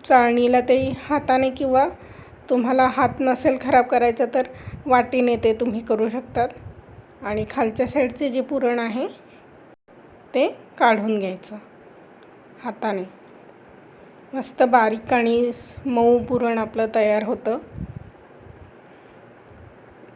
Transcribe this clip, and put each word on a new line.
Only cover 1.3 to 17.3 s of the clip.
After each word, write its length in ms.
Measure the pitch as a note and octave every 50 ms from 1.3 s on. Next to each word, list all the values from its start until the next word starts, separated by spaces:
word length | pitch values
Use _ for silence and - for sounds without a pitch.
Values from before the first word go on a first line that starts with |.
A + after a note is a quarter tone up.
| B3+ C4 C4+ C4
किंवा 380 | C4 - C#4+ C4 B3+ C4 C#4 F4 - - - - - - - - - - - -
तुम्हाला 380 | C4 B3 A3+ B3 C4 C4 B3+
हात 220 | B3+ B3+ C4 C4 A#3+ - -
नसेल 380 | C4+ C4 B3+ B3+ - D#4+ C4+ B3+
खराब 240 | - B3+ C#4+ B3+ A#3+
करायचा 400 | B3+ C4+ B3 A#3+ A#3+ A#3 A3+ B3+ A#3 -
तर 100 | C4 B3+ - - - - - - - -
वाटीने 500 | C#4+ B3+ B3 A#3+ B3 - B3+ B3 A#3+ A#3+
ते 180 | A3 - A3+ A3
तुम्ही 260 | A3 B3 A#3+ G#3 A3+
करू 300 | A3+ - A3 G#3+ A3 A#3
शकतात. 400 | A3 B3+ B3+ - - A#3+ A#3+ - - - - - - - - - - - - - - -
आणि 240 | - G3+ G#3 G#3+ A3 -
खालच्या 380 | - C4+ A#3+ A3 G#3+ - B3
साईडचे 420 | B3 - D4 C4 B3 A#3+ - D4 C4+
जे 120 | A#3 C4
पुरण 380 | B3+ - D4+ C4+ C4 A#3+ A#3+ A#3+
आहे 280 | A#3 A3+ G#3 B3+ D4+ G4+ - - - - - - - - - - - - - _ _ _ - - - - - - - - -
ते 220 | B3 C#4+ G#4 - - - - -
काढून 420 | - B3+ A#3+ A3 G#3 G3+ A3 A3 G#3
घ्यायचं 360 | G3 F#3 F#3 F#3 - - G#3 G#3+ - - - - - - - - - - - - - - - - - - - - -
हाताने. 560 | A#3+ G#3+ - - A3 G3+ F#3+ F#3 G3 - - - - - - - - - - - - - - - - - - - - - - - - -
मस्त 300 | C4 - - - - C4+
बारीक 500 | A#3+ A#3+ A#3+ A3 A3 G#3+ A3+ - - B3+
आणि 380 | A#3+ A#3 A#3 A#3 A#3+ A#3+ A#3+ A#3+
स-, 220 | - - - - - -
मऊ 340 | C#4+ B3 A#3 A#3 A#3+ A#3+ A#3+
पुरण 380 | A3+ - B3 A#3+ A#3+ A#3 A#3
आपलं 280 | A3+ G#3+ A3 - A3+ A3+ A3 A3
तयार 280 | A3+ G#3+ G#3+ G#3 G#3+ G#3+
होतं. 340 | G#3